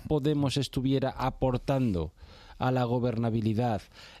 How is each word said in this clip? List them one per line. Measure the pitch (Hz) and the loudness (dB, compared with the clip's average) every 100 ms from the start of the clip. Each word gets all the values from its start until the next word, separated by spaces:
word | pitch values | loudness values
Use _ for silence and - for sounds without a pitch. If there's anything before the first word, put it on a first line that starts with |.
| - | -2
Podemos | 151 143 147 139 143 | 0 2 2 0 0
estuviera | 127 139 131 135 131 | -2 -2 0 2 0
aportando | - 127 - 131 123 - 135 123 87 80 - - - - - | -2 -4 0 0 0 0 2 2 0 -2 -8 -20 -20 -16 -4
a | 127 | 0
la | 127 120 | 2 2
gobernabilidad, | 123 123 113 117 113 107 107 120 101 - - - - | 2 0 0 0 2 2 2 0 -2 -6 -20 -20 -12